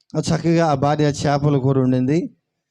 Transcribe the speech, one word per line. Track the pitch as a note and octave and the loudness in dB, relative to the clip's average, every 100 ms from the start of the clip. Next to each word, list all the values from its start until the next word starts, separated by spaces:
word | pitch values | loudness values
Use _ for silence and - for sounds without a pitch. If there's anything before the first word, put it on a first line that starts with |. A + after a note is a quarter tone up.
| _ D#3 | _ -6
ఆ | |
చక్కగా | D3+ E3 E3 E3 E3 | -2 -2 0 0 0
ఆ | |
భార్య | C#3 C#3+ D3 | 0 0 2
చేపల | D3 C#3+ D3+ C#3+ D3 C#3+ | 0 0 -2 0 0 0
కూర | C3 C3+ | 2 2
వండింది, | B2+ B2+ B2+ D#3 B3+ - _ _ _ | 2 0 0 0 -2 -10 _ _ _